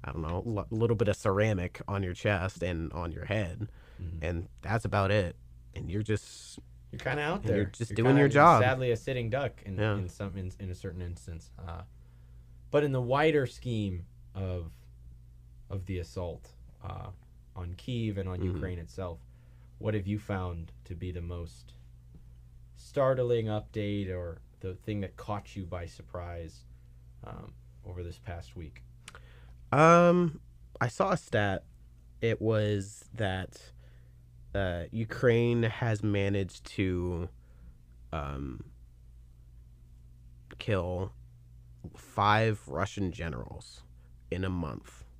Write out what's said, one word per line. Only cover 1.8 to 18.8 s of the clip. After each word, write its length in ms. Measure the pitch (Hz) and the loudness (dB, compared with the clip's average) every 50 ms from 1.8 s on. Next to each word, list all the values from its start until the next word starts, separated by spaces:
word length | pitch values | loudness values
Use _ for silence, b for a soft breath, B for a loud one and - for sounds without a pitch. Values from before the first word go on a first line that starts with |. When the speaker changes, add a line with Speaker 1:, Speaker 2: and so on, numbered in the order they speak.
| - | -8
Speaker 1:
on 160 | - 101 98 | -4 -2 -2
your 120 | 98 92 87 | -2 -2 -4
chest 480 | - - 110 104 92 87 95 - - | 0 2 2 2 2 0 -2 -4 -2
and 280 | 87 90 87 80 82 78 - | -2 -2 -2 -2 -4 -4 -4
on 180 | 85 85 82 | -4 -6 -6
your 140 | 78 - - | -6 -8 -4
head, 420 | - 101 110 101 85 87 - 104 - b b b b b b | -2 -2 -2 -2 -2 -4 -6 -8 -8 b b b b b b
Speaker 2:
Mm-hmm. 220 | 92 82 85 85 80 | -10 -8 -6 -4 -2
Speaker 1:
and 240 | 82 87 85 87 - - - | -2 -2 -2 -4 -8 -14 -12
that's 220 | - - 107 117 - | -4 -2 -2 0 0
about 280 | - - 101 98 95 | 2 2 4 4 4
it. 240 | 104 107 92 85 - - - - - - - - - | 4 4 2 0 -4 -10 -16 -20 -20 -20 -20 -16 -12
And 120 | - - 82 | -10 -6 -4
you're 140 | 85 104 | -2 -2
just 560 | 110 107 107 104 - - - - - - - - - - - - - - | 0 0 0 0 -2 -8 -18 -18 -18 -16 -18 -18 -18 -20 -20 -20 -18 -14
Speaker 2:
You're 80 | - 120 | -12 -6
kinda 240 | - 139 139 147 | -4 -2 -2 0
out 180 | 147 151 175 202 | 0 0 -2 -2
Speaker 1:
and 60 | - 117 | 0 2
you're 60 | 110 101 | 2 2
Speaker 2:
there. 60 | 104 | 2
Speaker 1:
just 240 | 98 - - 120 110 | 0 -2 -6 -6 -4
Speaker 2:
You're 40 | 107 | 0
Speaker 1:
doing 120 | 107 117 127 | 4 6 8
Speaker 2:
kinda, 120 | 139 143 | 8 8
Speaker 1:
your 60 | 143 139 | 8 8
job. 320 | 139 143 147 170 - 117 | 8 10 10 12 10 10
Speaker 2:
sadly, 280 | 123 127 131 131 131 123 | 8 6 4 2 2 0
a 60 | 117 | 0
sitting 340 | 110 - - 131 127 117 113 | 0 0 -4 -2 -2 -2 0
duck 320 | 107 139 143 117 - - - | 0 0 0 -2 -6 -8 -10
in, 120 | 104 95 104 | -8 -2 0
Speaker 1:
Yeah. 160 | 107 110 104 | 0 2 2
Speaker 2:
in 120 | 101 98 87 | 0 -2 -6
some, 280 | - - 101 98 87 | -6 -8 -8 -6 -6
in, 140 | 98 92 92 - - | -6 -8 -8 -8 -8
in 120 | 101 92 | -8 -8
a 40 | 90 | -8
certain 260 | 87 - 98 85 90 | -8 -8 -10 -8 -8
instance. 500 | 90 87 87 - - - 85 80 - - - | -8 -8 -8 -10 -10 -12 -12 -12 -12 -14 -16
Uh, 260 | - 87 87 82 85 90 - b b b b b b b b b b b b b b b - | -14 -12 -10 -10 -10 -12 -14 b b b b b b b b b b b b b b b 2
but 100 | - 147 | 2 4
in 80 | 147 147 | 4 4
the 100 | 135 131 | 2 0
wider 460 | 123 120 131 143 151 160 156 147 131 | 2 2 4 6 6 6 6 6 2
scheme 580 | 120 - - - 123 117 110 104 98 90 87 87 - - - - - - | 2 -4 -8 -4 -2 0 0 0 0 -2 -4 -8 -10 -16 -20 -20 -14 -8
of, 380 | 98 95 92 90 90 82 82 - - - - - - - - - - - - - - - - - - - - | -6 -4 -4 -4 -4 -6 -8 -12 -16 -20 -20 -20 -20 -20 -18 -18 -20 -20 -20 -20 -20 -20 -20 -20 -20 -12 -8
of 160 | - 95 92 | -8 -8 -6
the 120 | - 95 90 | -4 -6 -6
assault, 480 | 82 - - 95 90 85 82 - - - - - - - - - | -6 -6 -8 -6 -6 -6 -6 -10 -14 -18 -20 -20 -20 -20 -20 -16
uh, 260 | - 95 92 95 - 101 95 - - - - - - - - | -12 -12 -10 -10 -10 -12 -14 -16 -20 -20 -20 -20 -20 -16 -10
on 200 | 90 87 87 90 | -8 -8 -8 -8
Kyiv 420 | - - - 123 120 113 110 101 101 | -8 -6 -4 -2 0 0 0 -2 -2
and 100 | 92 92 | -4 -4
on 100 | 90 87 | -4 -2
Speaker 1:
Mm-hmm. 140 | 87 92 90 | -2 -2 -2
Speaker 2:
Ukraine 220 | 78 73 92 90 85 | -2 -4 -6 -6 -8